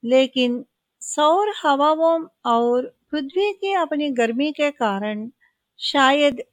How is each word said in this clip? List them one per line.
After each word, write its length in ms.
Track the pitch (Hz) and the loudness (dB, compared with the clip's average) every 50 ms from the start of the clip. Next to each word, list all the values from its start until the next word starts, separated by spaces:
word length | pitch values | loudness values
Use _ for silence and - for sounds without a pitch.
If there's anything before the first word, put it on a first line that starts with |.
| - | -2
लेकिन 600 | 233 247 262 269 262 _ 262 247 247 240 247 285 _ _ _ _ _ _ _ | 2 2 2 2 2 _ -2 0 0 0 -4 -8 _ _ _ _ _ _ _
सौर 520 | - - - - 302 302 320 381 415 427 415 - - | -14 -10 -2 2 2 4 4 4 2 0 -4 -2 0
हवाओं 640 | 311 277 277 285 302 311 311 320 330 330 330 320 - _ _ _ | 0 2 2 2 2 2 2 2 2 2 0 -2 -8 _ _ _
और 420 | 247 233 233 240 240 240 247 254 - _ _ _ _ | 0 0 2 2 2 0 0 -2 -6 _ _ _ _
पृथ्वी 400 | - 302 277 269 - 370 403 415 403 | -6 -6 -6 -4 -2 -2 -2 -2 -2
की 200 | 392 - 392 392 | -4 -4 -2 0
अपनी 360 | 370 330 294 311 294 302 294 | 0 -2 -2 -2 -4 -2 -2
गर्मी 400 | 277 240 233 226 233 240 285 302 | 0 0 0 0 0 -2 -2 -2
के 200 | 294 - 294 294 | -2 -2 -2 -4
कारण 580 | 285 _ 247 214 196 196 208 214 214 208 214 233 - _ _ _ _ _ _ _ _ _ | -2 _ -2 -2 -2 -2 -4 -6 -6 -6 -8 -12 -14 _ _ _ _ _ _ _ _ _
शायद 640 | - - - 285 269 262 277 294 294 285 262 247 - _ | -8 -4 0 2 4 4 4 4 2 2 0 -2 -12 _